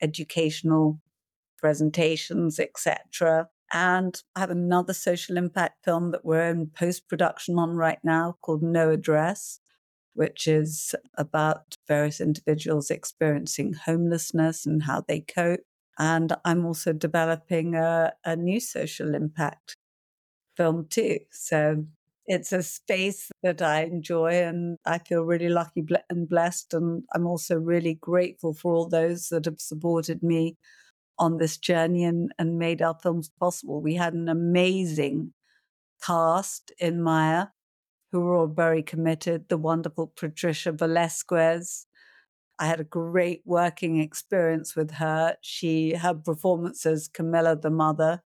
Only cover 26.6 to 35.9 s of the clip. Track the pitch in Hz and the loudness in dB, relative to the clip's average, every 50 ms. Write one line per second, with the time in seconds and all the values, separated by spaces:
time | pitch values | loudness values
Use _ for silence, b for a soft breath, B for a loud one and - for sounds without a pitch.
26.6 | - - 175 160 175 165 170 165 - - - 170 175 170 175 160 - - 175 160 | -8 -4 -2 -2 0 0 -2 -4 -6 -4 -2 -2 0 0 -2 -2 -2 -2 -2 0
27.6 | 165 170 175 175 165 170 160 160 - 170 175 180 180 180 180 - 170 165 151 - | 2 2 2 2 2 0 -4 -4 -4 0 2 2 2 0 -2 -6 -6 -6 -4 -2
28.6 | - 175 170 165 170 170 165 165 165 170 175 175 - - 170 160 156 165 156 - | -2 0 2 2 2 2 2 2 2 2 0 -2 -4 -4 -2 -2 -2 -2 -6 -6
29.6 | - - 160 156 170 170 170 165 160 165 160 - 170 170 165 160 165 165 - _ | -10 -10 -8 -4 -2 0 0 0 0 -2 -4 -2 0 2 2 2 0 0 -2 _
30.6 | b b b b b b b _ _ _ _ - 170 165 165 160 165 156 - - | b b b b b b b _ _ _ _ 0 0 2 2 2 0 -2 -2 -4
31.6 | - - 175 165 165 170 175 175 175 170 170 170 170 - - - 170 165 170 165 | 0 2 2 2 4 2 2 2 2 2 2 0 -2 -2 -2 -2 -2 -2 0 0
32.6 | 165 170 170 156 165 165 160 - - 180 165 170 156 - _ - 180 180 - - | 0 0 0 0 0 0 0 0 -2 -2 -2 -2 -4 -6 _ -2 -2 -2 -2 -4
33.6 | - - 147 147 156 151 165 175 175 170 170 170 165 165 160 170 170 170 175 180 | -8 -8 -6 -4 -2 -2 0 0 0 0 -2 -2 -2 -2 0 0 2 2 4 4
34.6 | 180 185 190 190 185 165 156 151 143 139 - - - - - _ _ _ _ _ | 4 4 2 2 0 0 0 0 0 0 -2 -4 -6 -6 -12 _ _ _ _ _
35.6 | _ _ _ _ _ _ | _ _ _ _ _ _